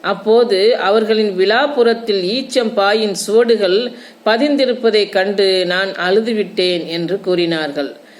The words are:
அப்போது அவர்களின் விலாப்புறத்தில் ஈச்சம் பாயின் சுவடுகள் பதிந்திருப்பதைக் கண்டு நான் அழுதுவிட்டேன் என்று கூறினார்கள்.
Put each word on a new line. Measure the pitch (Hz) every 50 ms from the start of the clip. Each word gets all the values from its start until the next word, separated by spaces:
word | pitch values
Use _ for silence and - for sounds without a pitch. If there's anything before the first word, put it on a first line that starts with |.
அப்போது | - 180 202 185 196 214 220 233 247 226 196 185 196 226 247
அவர்களின் | - - 190 202 226 220 208 220 220 220 208 190 180
விலாப்புறத்தில் | 190 196 214 240 285 285 285 254 233 233 226 226 - - 202 196 180
ஈச்சம் | 180 220 262 262 262 - 262 240 220 220
பாயின் | 208 196 196 208 226 220 208 196
சுவடுகள் | - - - 202 226 240 233 226 208 202 180 180 208 247 240 233 - - - - - -
பதிந்திருப்பதைக் | 220 220 233 277 294 285 277 269 247 247 - - 226 208 214 202 202
கண்டு | - 196 185 196 202 196 202 190 190 185 180
நான் | 175 180 185 196 196
அழுதுவிட்டேன் | 175 - 170 180 190 214 220 226 233 214 202 180 - - 185 180 180 175 160
என்று | - 165 170 170 160 185 202
கூறினார்கள். | - 190 185 175 175 165 165 160 156 147 139 147 143 131 - - - - - -